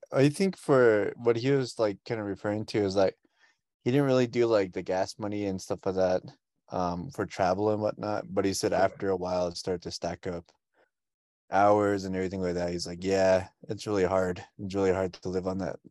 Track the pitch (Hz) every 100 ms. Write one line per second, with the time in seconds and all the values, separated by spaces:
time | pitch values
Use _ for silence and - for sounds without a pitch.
0 | - 135 139 147 196 - - 135 120 107
1 | 98 - 120 117 127 139 123 - 110 98
2 | - 113 104 95 107 107 107 110 98 98
3 | 95 - _ _ _ _ _ _ 127 135
4 | 139 127 123 120 117 107 95 95 90 92
5 | 101 - 104 104 101 95 - 95 98 92
6 | 92 92 - - _ _ _ 95 87 87
7 | 92 - 98 - 92 92 107 107 107 -
8 | 107 104 - 98 98 92 104 90 95 -
9 | 98 92 90 90 87 85 - 87 87 -
10 | 85 85 95 87 - _ _ _ _ _
11 | _ _ _ _ _ 95 104 104 101 101
12 | 95 92 95 95 90 87 87 87 85 87
13 | 92 95 95 92 95 _ - 104 107 101
14 | 90 95 92 90 - - 95 98 95 92
15 | 95 - 95 92 92 95 85 - -